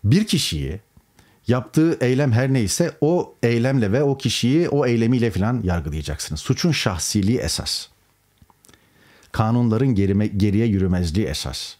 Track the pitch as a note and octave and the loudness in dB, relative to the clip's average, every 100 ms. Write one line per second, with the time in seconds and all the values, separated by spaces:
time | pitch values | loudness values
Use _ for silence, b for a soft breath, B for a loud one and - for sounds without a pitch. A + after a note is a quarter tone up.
0 | G2+ D#3+ G#3+ E3+ - D#2 C#2 F2+ _ _ | 4 2 2 -2 -2 -4 -6 -8 _ _
1 | _ b b b - B2 B2 - D#3+ D#3 | _ b b b -2 -2 0 2 2 2
2 | B2 B2+ C#3+ A2+ C3 C3 G2+ - E3+ - | 0 2 2 2 2 2 0 0 -2 0
3 | D3 F3 D#3 - A#2+ A#2 A#2+ C3+ G#2 A2+ | 0 0 -2 -2 0 2 2 2 2 2
4 | D3 C#3 A#2+ - A#2 D3 E3+ C#3+ B2+ A#2+ | 0 0 -2 -2 0 2 2 0 2 2
5 | A2+ B2+ A#2 F2+ G#2 B2 F#2+ E2+ D2+ D2+ | 2 2 0 0 -2 0 -2 -2 -4 -6
6 | C#2+ D2 - D#2 - B2+ F3 D3 - F2 | -6 -8 -8 -10 -4 -2 0 0 -2 -4
7 | - G#2+ F#2+ B2+ - - - - - _ | -2 0 0 0 -2 -6 -6 -8 -10 _
8 | _ _ _ _ _ _ - b b b | _ _ _ _ _ _ -20 b b b
9 | b b b - A2 A#2+ A#2+ A2 C#3 G2+ | b b b -2 0 2 2 2 2 2
10 | G2 G2+ G#2+ G2+ G#2 G2 A#2 G2 F#2+ F2+ | 2 2 0 0 2 2 2 2 2 0
11 | E2+ D#2+ F2+ D2 C2+ C2 - - | 0 -2 -2 -4 -8 -10 -14 -16